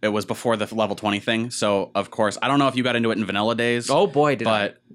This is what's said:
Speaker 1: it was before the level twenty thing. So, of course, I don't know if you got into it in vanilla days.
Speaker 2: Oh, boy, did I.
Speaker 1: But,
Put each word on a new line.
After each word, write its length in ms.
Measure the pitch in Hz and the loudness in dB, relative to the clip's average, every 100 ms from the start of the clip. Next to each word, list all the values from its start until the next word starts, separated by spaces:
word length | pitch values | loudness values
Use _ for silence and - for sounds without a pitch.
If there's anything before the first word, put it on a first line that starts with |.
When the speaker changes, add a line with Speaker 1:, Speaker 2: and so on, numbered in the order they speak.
Speaker 1:
it 60 | 107 | -2
was 180 | 104 95 | -2 -2
before 320 | 110 117 110 | -4 0 0
the 160 | 104 | -2
level 220 | 110 104 98 | -2 -2 -2
twenty 240 | 110 101 | -2 -2
thing. 320 | 120 113 120 | 0 -2 -2
So, 400 | - 107 101 92 | -2 0 0 0
of 160 | 98 95 | -2 -4
course, 280 | - 107 - | -2 -2 0
I 60 | 123 | 0
don't 100 | 143 | 2
know 100 | 139 | 2
if 80 | 127 | 2
you 60 | |
got 140 | 123 117 | 0 0
into 160 | 117 | 0
it 60 | 104 | 0
in 60 | 98 | -2
vanilla 280 | 101 107 | 0 0
days. 380 | 117 117 120 117 | 0 0 0 0
Speaker 2:
Oh, 160 | 143 196 | 2 2
boy, 280 | 143 147 127 | 2 2 2
did 120 | 113 | 0
I. 220 | 107 101 | 0 0
Speaker 1:
But, 80 | - - | -6 -18